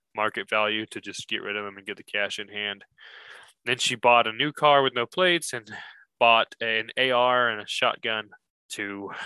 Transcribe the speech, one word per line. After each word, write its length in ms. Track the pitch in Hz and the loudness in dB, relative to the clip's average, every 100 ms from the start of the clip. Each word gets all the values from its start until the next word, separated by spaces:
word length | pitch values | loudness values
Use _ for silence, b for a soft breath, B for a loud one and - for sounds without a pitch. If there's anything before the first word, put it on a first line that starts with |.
| _ 107 | _ -4
market 340 | 107 - 98 | -4 -4 -2
value 360 | 107 107 107 107 | 0 0 -2 -6
to 140 | 104 | -10
just 260 | 101 - - | -12 -12 -8
get 160 | 110 | -6
rid 140 | 101 104 | -6 -8
of 80 | 101 | -8
them 120 | 98 | -12
and 80 | 98 | -14
get 120 | 98 | -14
the 60 | |
cash 360 | - 104 101 - | -8 -4 -4 -6
in 80 | 101 | -10
hand. 380 | 104 104 101 - B B B B B B _ 120 | -8 -6 -8 -14 B B B B B B _ -6
Then 120 | 127 | -2
she 160 | - 123 | -2 2
bought 320 | 123 120 110 | 6 6 4
a 40 | |
new 200 | 110 147 | 0 -4
car 280 | - 147 143 | 0 4 4
with 120 | 135 120 | 4 0
no 100 | 117 | -4
plates 460 | - 185 170 - | 0 2 2 -2
and 180 | 120 107 101 B B B - | -10 -12 -16 B B B 2
bought 360 | 120 113 - - | 4 6 2 -2
an 280 | 113 110 113 127 | -2 -2 -2 0
A 160 | 131 | 2
R 380 | 123 123 123 120 | 4 4 4 2
and 120 | 107 | -2
a 60 | 101 | -6
shotgun 600 | - 120 - 117 110 104 - _ _ - | -2 0 0 -2 -4 -6 -16 _ _ -14
to 420 | - 101 101 98 B | -8 -8 -8 -10 B